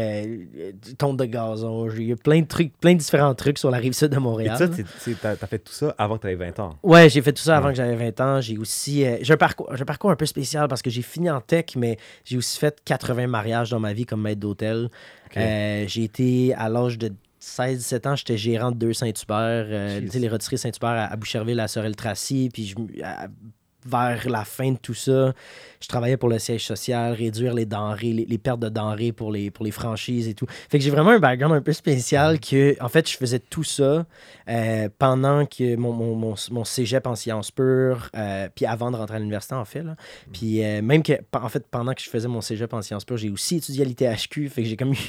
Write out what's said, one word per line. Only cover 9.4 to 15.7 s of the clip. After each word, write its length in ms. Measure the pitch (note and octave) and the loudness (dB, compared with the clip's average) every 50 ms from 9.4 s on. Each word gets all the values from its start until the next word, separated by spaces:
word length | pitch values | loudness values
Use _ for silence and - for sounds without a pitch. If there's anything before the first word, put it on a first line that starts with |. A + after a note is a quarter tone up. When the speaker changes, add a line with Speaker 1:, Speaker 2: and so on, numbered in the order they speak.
| F3+ D3+ - - - - C#3 | 4 2 2 -2 -8 -8 -8
Speaker 1:
j'ai 60 | A#2+ | -6
un 40 | C3+ | -6
parcours 260 | - D3 - - G3+ | -6 -4 0 2 2
un 40 | E3 | 2
peu 120 | - D#3 C#3+ | 2 0 -2
spécial 400 | - D3 C#3 A#2+ D3+ D3+ D3 C3+ | -2 -4 -6 -4 -2 0 0 0
parce 160 | C3 A#2 - | -2 -2 -4
que 80 | C3 | -4
j'ai 100 | A2+ B2 | -2 -4
fini 300 | A#2+ - - D#3 F3 F3 | -4 -6 -6 -4 -2 -2
en 100 | D3 C3 | -2 -2
tech, 340 | - - D#3+ E3 D#3+ - - | -2 0 0 0 0 0 -2
mais 220 | C3 A#2+ A#2 A2+ G2+ - - - - _ | -2 0 0 -2 -4 -8 -14 -20 -20 _
j'ai 140 | - B2+ B2+ | -6 -4 -4
aussi 220 | A#2 - - - | -2 -4 -4 -2
fait 200 | D3+ D3 D3 _ - | -2 -2 -2 _ -4
quatre-vingts 400 | - D3 B2+ - - B2 A#2+ B2 | -4 -4 -2 -2 -2 -2 0 0
mariages 460 | B2+ B2 A2 G#2 A2+ A2+ A#2 A#2+ G#2+ | 0 0 -2 -2 0 0 0 0 -2
dans 80 | A#2+ A2 | -2 -2
ma 140 | A2 G#2 G2+ | -2 -2 -2
vie 120 | G#2 B2 | -4 -4
comme 160 | - A2 A2 | -4 -4 -4
maître 180 | G#2+ G#2+ G#2+ G2+ | -2 -2 -4 -4
d'hôtel. 480 | G2+ G#2 G2 - A2 G#2+ A2+ A2+ A#2 A#2+ - - - - - - - | -4 -4 -4 -4 -2 -2 -2 -2 -4 -6 -8 -12 -20 -20 -20 -20 -20
Speaker 2:
Ok. 120 | - - G#2 | -8 -4 -2
Speaker 1:
Euh, 480 | A2 A2 G#2+ G#2+ G#2 G#2+ | 0 0 0 0 -2 -2